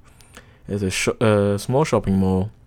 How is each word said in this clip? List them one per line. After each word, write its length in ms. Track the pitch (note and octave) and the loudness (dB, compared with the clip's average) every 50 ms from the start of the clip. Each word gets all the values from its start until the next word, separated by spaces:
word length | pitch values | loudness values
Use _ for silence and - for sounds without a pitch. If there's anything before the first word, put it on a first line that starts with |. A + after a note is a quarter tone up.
| - - - - - - - - - - - _ - - | -14 -20 -20 -20 -20 -20 -20 -20 -20 -20 -20 _ -12 -8
is 140 | F#2+ G2+ G2+ | -6 -4 -4
a 80 | F#2+ | -4
sh-, 300 | F#2 - - - - - | -4 -2 -2 -2 -2 0
a 380 | A#2+ A2 G#2+ G#2 G2+ G2+ G2+ G2+ | 2 2 2 4 2 2 0 -2
small 260 | - - B2+ C3+ D#3 | -4 -2 0 0 0
shopping 340 | - - G#2+ - - F#2+ F#2+ | 2 0 -2 0 0 0 2
mall 320 | F#2+ F#2+ F#2 F#2 F#2+ G#2+ - - - | 2 2 2 0 -2 -4 -8 -14 -20